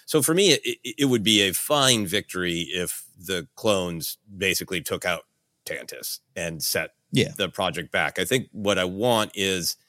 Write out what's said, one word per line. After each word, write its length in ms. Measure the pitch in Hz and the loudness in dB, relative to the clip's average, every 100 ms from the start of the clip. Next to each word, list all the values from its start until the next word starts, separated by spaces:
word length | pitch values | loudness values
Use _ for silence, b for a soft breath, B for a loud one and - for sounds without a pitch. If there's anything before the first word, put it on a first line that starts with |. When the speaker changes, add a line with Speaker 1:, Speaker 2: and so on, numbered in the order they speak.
| B | B
Speaker 1:
So 160 | 156 | 0
for 120 | 156 | 2
me, 180 | 170 202 | 4 4
it, 80 | 135 | 4
it, 300 | 120 120 123 117 | 0 -6 -6 0
it 60 | 139 | 2
would 160 | 120 | 4
be 200 | 104 104 | 4 4
a 100 | 98 | 4
fine 540 | - - 147 131 117 92 | 2 0 4 4 4 2
victory 540 | 98 - 92 90 85 69 | -4 -4 -4 -2 -2 -4
if 320 | 90 87 - - - | -4 -4 -6 -14 -12
the 300 | 87 90 - - | -6 -4 -6 -2
clones 600 | 113 98 87 82 73 - 107 98 | 0 2 0 -4 -6 -10 -12 -2
basically 440 | 95 87 87 90 | 0 0 -2 -6
took 220 | - 92 | -4 -4
out 180 | 92 80 - _ _ _ | -2 -4 -6 _ _ _
Tantus 560 | - 71 64 62 - - _ 92 | -10 -10 -10 -12 -10 -12 _ -8
and 260 | 85 80 | -6 -4
set 280 | - 85 80 _ _ | -4 -2 -4 _ _
Speaker 2:
Yeah. 220 | - 107 - | 0 0 0
Speaker 1:
the 120 | 92 | -4
project 420 | - 92 85 76 | -2 -4 -4 -4
back. 280 | 92 76 - | 0 0 0
I 60 | |
think 240 | 92 135 - | 0 -2 -2
what 260 | 107 101 92 | -4 0 2
I 60 | |
want 480 | 90 95 123 113 107 | 0 0 2 2 0
is, 420 | 101 98 92 80 - | -2 0 0 -2 -6